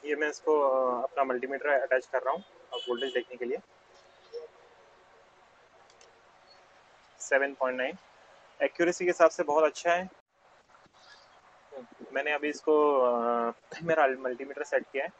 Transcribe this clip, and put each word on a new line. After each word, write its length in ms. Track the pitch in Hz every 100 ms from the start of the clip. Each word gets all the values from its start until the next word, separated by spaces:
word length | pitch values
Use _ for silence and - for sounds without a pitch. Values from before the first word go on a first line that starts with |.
ये 120 | 147 147
मैं 140 | 151
इसको, 300 | 143 - 151
अ, 420 | 139 131 131 123
अपना 220 | 131 -
मल्टीमीटर 440 | 135 123 131 139 147
अटैच 380 | 139 131 127 -
कर 120 | 131
रहा 120 | 123
हूँ 140 | 160 208 - -
अब 60 | 123 -
वोल्टेज 220 | 120 135
देखने 220 | 123 113 127
के 80 |
लिए। 140 | 123 151 - _ _ - - _ - 466 - - - - - _ _ - _ _ _ _ _ _ - - - _ _ _ - - - - _ - _ -
सेवन 340 | - 139 139
पॉइंट 240 | 139 131 127
नाइन 200 | 131 180 - - - - - -
एक्यूरेसी 420 | 143 - 170 175
के 60 | 180
हिसाब 200 | 175 165
से 120 | -
बहुत 220 | 160 147
अच्छा 280 | 156 - 170
है। 160 | 175 185 - _ _ _ _ _ - _ _ - - - - _ _ _ 139 123 - -
मैंने 200 | 135 147
अभी 160 | 147 151
इसको, 520 | 147 - 151 147 139
अ, 520 | 123 120 117 117 117 113 _ -
मेरा 240 | 165 160 139
मल्टीमीटर 560 | 131 131 123 135 143
सेट 220 | 147 135 123
किया 120 | 135
है 40 | 151 -